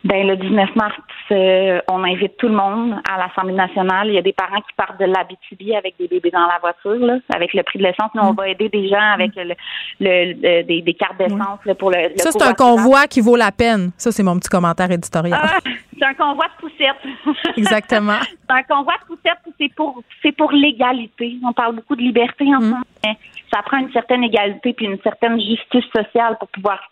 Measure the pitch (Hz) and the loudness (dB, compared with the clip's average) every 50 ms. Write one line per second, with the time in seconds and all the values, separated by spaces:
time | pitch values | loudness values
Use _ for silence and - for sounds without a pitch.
0 | - 190 196 190 196 196 196 190 185 190 202 214 196 196 - 226 214 208 - - | 0 0 0 2 2 2 0 0 0 0 2 2 2 2 2 -2 -2 -2 -4 -10
1 | - - - - - - 214 196 185 190 185 185 190 190 180 180 - - 185 180 | -16 -20 -20 -20 -4 0 2 4 4 4 4 4 2 2 0 0 -2 -2 -2 -2
2 | 170 170 180 180 202 196 - - - 240 214 202 196 196 202 226 233 240 214 196 | 0 -2 -2 -2 -2 -4 -4 -2 0 0 2 2 0 0 -2 -2 -4 -4 -4 -4
3 | - - 196 185 180 180 - - 185 185 185 190 185 180 - 202 185 185 185 190 | -6 -6 -4 -4 -6 -6 -4 -6 -4 -2 0 -2 -2 -2 0 -2 0 0 0 0
4 | 208 214 208 185 175 190 190 - 190 175 196 208 208 - - - 202 - 196 185 | 0 0 0 0 0 0 -2 -2 -6 -4 -6 -8 -8 -8 -6 -6 -6 -6 -4 -4
5 | 196 185 185 190 175 175 185 _ - - 202 _ 190 202 214 208 185 190 - _ | -2 0 0 0 -2 -4 -10 _ -20 -20 -20 _ -6 -4 -4 -4 -4 -6 -8 _
6 | 180 175 - 180 170 175 175 180 170 175 175 170 170 170 175 _ _ 196 214 240 | -6 -4 -4 -2 -2 0 2 2 2 2 0 0 -2 -4 -4 _ _ -4 -2 0
7 | 247 240 240 254 - _ - 175 175 170 - 196 - - - 196 196 180 180 - | 0 0 0 -2 -4 _ -4 -4 -4 -2 -2 -2 -2 -2 -2 0 0 0 0 0
8 | 214 220 - 226 208 196 220 208 196 190 185 - 214 214 208 208 196 196 196 202 | -4 -4 0 0 0 2 2 0 -2 -6 -2 -2 -4 -2 -2 -2 0 0 0 2
9 | 208 214 208 185 185 214 - 190 175 175 175 - - - - - - - - _ | 2 2 2 2 0 -2 -2 -8 -8 -8 -10 -10 -10 -14 -12 -12 -12 -14 -10 _
10 | 196 190 180 180 175 180 170 - - 180 175 170 165 170 170 165 165 180 170 - | 0 2 4 4 2 0 -2 0 0 2 2 2 2 0 -4 -2 -2 -4 -2 -2
11 | 208 185 185 185 190 180 202 202 202 196 202 208 - 208 190 190 190 190 185 175 | -4 -4 -2 -2 -2 -2 0 -2 -4 -6 -6 -8 -4 -4 -4 0 0 0 0 2
12 | 160 175 - 190 - - - - 330 254 233 - 262 247 240 226 226 254 269 277 | 0 -2 -2 0 -2 0 2 2 2 2 4 6 6 6 6 6 6 6 6 6
13 | 277 285 - 262 214 226 240 240 226 202 196 - 240 233 226 208 180 180 - _ | 6 4 2 2 4 4 4 4 4 0 2 2 2 2 2 2 0 -4 -6 _
14 | - 240 214 - 202 185 175 180 - - - 185 175 170 165 - 185 180 180 175 | -4 -2 0 2 0 2 0 0 -2 0 0 2 2 0 0 0 0 0 0 -2
15 | 170 - - 170 160 175 - 285 302 311 339 370 - 254 247 - - _ - - | -4 -4 -4 -2 -2 0 0 0 0 2 0 0 -2 -4 -10 -10 -14 _ -6 -2
16 | 277 269 269 - 320 294 285 277 320 349 - - - 311 - - 302 269 269 - | -2 -2 0 0 -2 -2 0 -2 -4 -4 -4 -12 -16 -16 -6 -2 -2 -2 -2 -2
17 | - 269 269 - - 294 277 - - 330 - - 208 381 359 214 208 - 247 214 | -10 -16 -16 -6 -4 -4 -4 -2 -4 -4 -2 0 2 2 2 0 0 0 0 0
18 | 208 208 208 220 269 - - _ _ _ 262 254 262 _ 302 277 277 277 339 415 | 2 0 0 -2 -2 -6 -10 _ _ _ 0 0 2 _ -2 0 0 -2 -4 -4
19 | - _ 330 - _ 339 339 339 _ 339 285 _ 294 285 _ - 311 311 262 247 | -6 _ -18 -4 _ -2 -2 -2 _ -20 -8 _ -6 -6 _ -4 -4 -4 -4 -10
20 | 233 _ - _ - 311 - - - 254 262 294 285 294 247 220 247 247 262 254 | -18 _ -20 _ -2 -2 0 2 0 4 4 4 4 4 2 0 0 0 0 -2
21 | 226 214 _ - 240 240 240 247 247 247 233 - 240 233 233 220 - _ 285 233 | -6 -10 _ -8 -8 -8 -8 -6 -6 -4 -2 0 -2 -2 -4 -6 -6 _ -4 -2
22 | 240 254 226 240 240 247 - - 285 277 285 269 226 214 233 247 254 _ _ _ | 0 0 2 2 0 0 0 0 2 4 4 4 4 2 0 -2 -6 _ _ _
23 | - 214 214 _ - - - - _ _ - 208 208 - - 269 262 269 - 240 | -6 -6 -6 _ -12 -20 -20 -20 _ _ -4 -4 -2 -2 -2 -2 -2 0 -2 -4
24 | 226 - 254 247 247 233 214 214 202 202 202 - - 247 240 - 226 208 196 196 | 0 0 0 0 0 2 2 2 0 0 -4 -2 -4 -4 -2 -2 -4 -4 -6 -2
25 | - 220 - - - 233 233 226 202 202 233 220 - _ - 247 233 - - 226 | -4 -4 -2 0 0 0 0 0 -2 -2 -4 -4 -4 _ 0 0 0 2 -2 -2
26 | 214 - _ 240 233 233 220 220 208 - - 196 190 208 196 185 - - | -2 0 _ 0 0 0 -2 -4 -10 -14 -14 -4 -2 -2 -2 -2 -8 -20